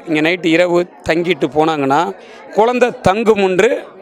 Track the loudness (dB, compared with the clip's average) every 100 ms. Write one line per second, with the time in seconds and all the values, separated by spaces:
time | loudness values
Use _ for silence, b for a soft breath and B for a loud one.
0 | -2 -2 0 -2 0 2 2 0 -2 -6
1 | -4 -2 -2 -2 -2 0 0 0 0 0
2 | 0 -6 B B B 0 0 2 0 0
3 | -2 0 0 2 2 2 2 0 -8 -20